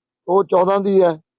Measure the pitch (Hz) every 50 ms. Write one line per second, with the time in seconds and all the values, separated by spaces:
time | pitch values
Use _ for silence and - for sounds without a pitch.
0 | _ _ _ _ _ - 175 196 196 - 190 185 180 180 196 202 196 202 196 190
1 | 185 170 160 156 - _ _